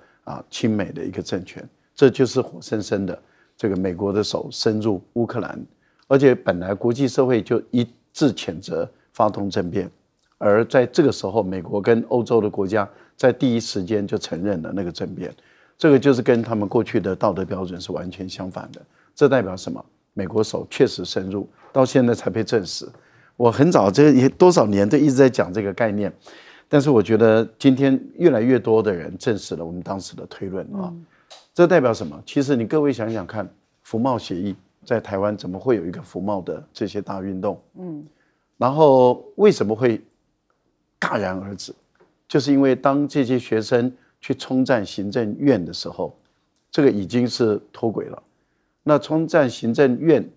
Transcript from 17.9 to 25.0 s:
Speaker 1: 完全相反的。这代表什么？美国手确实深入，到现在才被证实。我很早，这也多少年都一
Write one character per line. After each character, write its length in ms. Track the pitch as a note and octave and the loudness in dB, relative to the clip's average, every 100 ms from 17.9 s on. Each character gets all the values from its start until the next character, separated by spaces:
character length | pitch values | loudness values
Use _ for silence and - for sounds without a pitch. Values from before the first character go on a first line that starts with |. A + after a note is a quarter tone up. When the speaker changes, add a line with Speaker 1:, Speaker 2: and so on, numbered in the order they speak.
Speaker 1:
完 180 | F2+ F2+ | -10 -10
全 180 | F2+ F#2 | -12 -14
相 220 | - F#2+ | -10 -12
反 180 | - - | -12 -16
的。 100 | - - _ _ | -20 -20 _ _
这 140 | - C#3+ | 2 4
代 120 | C3 | 4
表 160 | F#2+ F#2 | 0 -6
什 140 | - | -10
么？ 140 | G#1+ - _ _ | -12 -14 _ _
美 140 | - F#2 | -8 -4
国 160 | G#2+ | -2
手 240 | A2 - - | -2 -4 -6
确 160 | - | 2
实 200 | B2+ - | 2 0
深 260 | F2+ - F#2+ | -8 -6 -6
入， 180 | G2+ - _ _ | -8 -8 _ _
到 140 | C3+ C3 | 0 2
现 180 | C3+ | 4
在 80 | A#2+ | 2
才 160 | A2+ - | 2 -2
被 140 | G2 | -4
证 240 | A2 A#2 E2+ | -2 -2 -2
实。 220 | - A#1+ - _ _ _ - | -10 -14 -20 _ _ _ 0
我 140 | A#2+ | 0
很 200 | A#2 E3+ | 4 4
早， 200 | D#3+ G2+ | 6 4
这 200 | F#2+ D3+ | 6 6
也 180 | B2 C3 | 8 4
多 200 | - F3+ | 6 6
少 160 | E3 G#2+ | 6 2
年 220 | G2+ G2+ | 2 2
都 100 | |
一 80 | D3 | 4